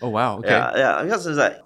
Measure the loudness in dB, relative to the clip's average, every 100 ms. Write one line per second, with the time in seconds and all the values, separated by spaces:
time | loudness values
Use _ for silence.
0 | -4 -2 -2 -2 0 0 2 2 2 2
1 | -2 -4 -2 0 0 0